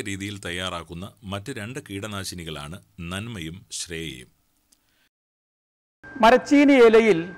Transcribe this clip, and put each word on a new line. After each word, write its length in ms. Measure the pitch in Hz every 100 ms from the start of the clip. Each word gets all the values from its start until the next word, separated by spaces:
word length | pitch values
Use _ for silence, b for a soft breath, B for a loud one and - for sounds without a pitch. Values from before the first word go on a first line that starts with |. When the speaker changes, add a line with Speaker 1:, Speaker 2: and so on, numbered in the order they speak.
| 107
Speaker 1:
രീതിയിൽ 280 | 98 101 101
തയ്യാറാക്കുന്ന 640 | 95 87 92 85 82 85 98 _
മറ്റ് 280 | 92 101 104
രണ്ട് 280 | 120 104 139 143
കീടനാശിനികളാണ് 920 | 98 107 101 95 90 82 73 73 92 _ - 85
നന്മയും 460 | 95 117 113 80 90 -
ശ്രേയയും. 580 | - - 82 80 64 62 _ _ _ _ _ _ _ _ _ _ _ _ _ _ _ _ _ - -
Speaker 2:
മരച്ചീനി 540 | 220 247 - 285 285 277
ഇലയിൽ 360 | 226 220 226 165 180